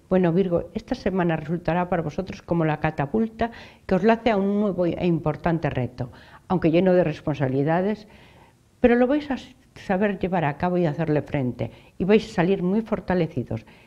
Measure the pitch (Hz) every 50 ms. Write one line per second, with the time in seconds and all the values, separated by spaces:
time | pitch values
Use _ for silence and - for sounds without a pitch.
0 | _ - 185 185 180 170 160 190 190 180 170 165 - - - 220 - - 254 -
1 | - 202 185 185 175 170 160 156 151 147 175 170 - 160 165 180 180 175 185 170
2 | 160 151 - - 185 196 202 - - - 175 170 160 156 151 - - 156 156 -
3 | 143 139 - 220 226 220 - - 233 226 - - - - - - _ - 190 180
4 | 190 226 233 226 - 240 214 196 196 196 202 202 214 202 180 180 180 170 - -
5 | 175 180 165 151 - 156 147 147 - 175 170 156 - 139 127 131 123 113 - -
6 | 123 123 - - - - - - _ - 185 165 - 160 156 175 190 185 180 180
7 | 170 156 151 - - 156 139 135 143 131 127 139 139 156 165 180 185 208 220 -
8 | - - - - - - - - - _ _ _ _ _ _ _ - 247 240 240
9 | 254 247 294 302 294 - 262 - - - - _ _ _ - - - - 196 185
10 | 214 202 196 175 - 175 185 175 160 143 147 - 175 180 180 180 175 151 147 165
11 | 160 156 151 143 143 - - 143 127 123 117 - 120 113 - - - - _ -
12 | 185 185 214 214 - - - 185 165 185 190 170 180 180 196 226 226 - 208 185
13 | - - 180 180 160 156 - 127 113 - 117 113 - - - - -